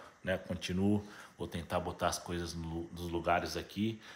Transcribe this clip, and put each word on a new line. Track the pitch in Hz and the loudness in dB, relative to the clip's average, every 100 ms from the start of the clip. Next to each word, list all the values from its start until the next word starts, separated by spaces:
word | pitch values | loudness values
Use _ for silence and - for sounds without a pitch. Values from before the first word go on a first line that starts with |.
| - - | -14 -6
né? | - 92 | 0 0
Continuo, | - 87 - 90 101 104 - - - - | 0 -4 0 4 6 4 2 -14 -16 -8
vou | 85 | -6
tentar | 87 82 90 | -6 0 0
botar | 87 85 87 | 0 2 2
as | - | 2
coisas | - 87 85 | -2 -2 -2
no | 82 82 | -4 -4
lu-, | 82 85 | -4 -6
nos | 85 87 | -6 -2
lugares | 85 85 87 85 85 | 0 4 4 2 -4
aqui, | 85 98 110 110 - | -4 0 0 0 -10